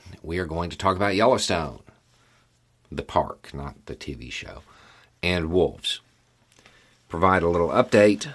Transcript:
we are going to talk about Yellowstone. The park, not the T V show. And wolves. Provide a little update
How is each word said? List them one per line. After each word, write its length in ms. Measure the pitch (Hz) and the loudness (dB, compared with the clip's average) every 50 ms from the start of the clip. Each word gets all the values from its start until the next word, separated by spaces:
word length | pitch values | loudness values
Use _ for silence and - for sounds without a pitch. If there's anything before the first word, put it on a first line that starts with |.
| - 92 92 - | -20 -20 -20 -16
we 160 | - 78 85 90 | -10 -6 -6 -4
are 80 | 92 | -4
going 240 | 78 80 85 87 85 | -4 -4 -4 -4 -4
to 80 | - - | -6 -2
talk 200 | 98 95 95 90 | 0 0 0 2
about 180 | 101 101 95 | 0 0 2
Yellowstone. 640 | 98 110 127 127 104 - - 95 85 78 69 - - - - - _ _ _ _ _ _ _ _ _ _ _ _ _ _ _ _ _ _ _ | 4 4 4 4 2 2 0 0 -2 -2 -4 -8 -12 -20 -20 -20 _ _ _ _ _ _ _ _ _ _ _ _ _ _ _ _ _ _ _
The 120 | 71 73 78 | -12 -12 -10
park, 480 | - - 82 - - - - - - | -2 -2 0 0 -2 -4 -14 -16 -14
not 260 | - 69 69 69 67 - _ | -12 -12 -12 -12 -14 -16 _
the 100 | - - | -16 -16
T 180 | - - 76 69 | -14 -12 -12 -12
V 160 | 57 60 62 | -12 -12 -14
show. 320 | - - - - - - - _ - - - - - _ _ _ _ _ - | -12 -12 -12 -14 -16 -18 -20 _ -20 -20 -20 -20 -20 _ _ _ _ _ -2
And 260 | 87 90 87 82 80 | -2 0 0 0 0
wolves. 520 | 87 92 80 71 - - - - - - - _ _ _ _ _ _ _ _ _ _ _ _ _ _ _ _ _ _ _ _ _ | 2 2 2 2 0 -4 -6 -6 -6 -6 -10 _ _ _ _ _ _ _ _ _ _ _ _ _ _ _ _ _ _ _ _ _
Provide 340 | - 82 87 92 95 92 | -4 0 2 4 4 4
a 80 | 82 85 | 2 2
little 200 | 85 87 85 80 | 2 2 0 2
update 580 | 78 107 - - - 107 104 104 104 - - 147 - | 2 2 2 4 6 6 6 6 4 2 -2 -10 -14